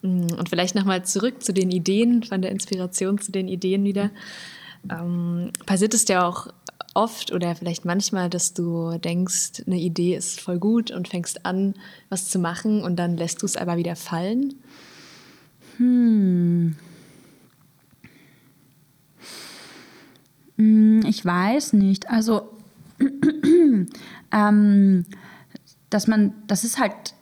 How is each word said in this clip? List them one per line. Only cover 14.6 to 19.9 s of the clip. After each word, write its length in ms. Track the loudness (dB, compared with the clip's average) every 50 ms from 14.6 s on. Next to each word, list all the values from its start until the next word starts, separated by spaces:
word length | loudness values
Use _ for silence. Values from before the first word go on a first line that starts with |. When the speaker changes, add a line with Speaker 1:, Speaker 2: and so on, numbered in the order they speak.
| _ -20 -20 -20 -20 -20 -20 -20 -20 -20 -20 -20 -20 -20 -20 _ _ _ _ _ _ -20 -4 0
Speaker 2:
Hm. 1000 | 2 2 4 4 4 4 4 4 4 2 2 2 2 2 2 2 0 0 -2 -4 -12 -20 -20 -20 -20 -20 -20 -20 _ _ _ _ _ _ _ _ _ _ _ _ _ _ _ _ _ -20 _ _ _ _ _ _ _ _ _ _ _ _ _ _ _ _ _ _ _ _ _ _ -20 -20 -20 -20 -20 -20 -20 -20 -20 -20 -20 -20 -20 -20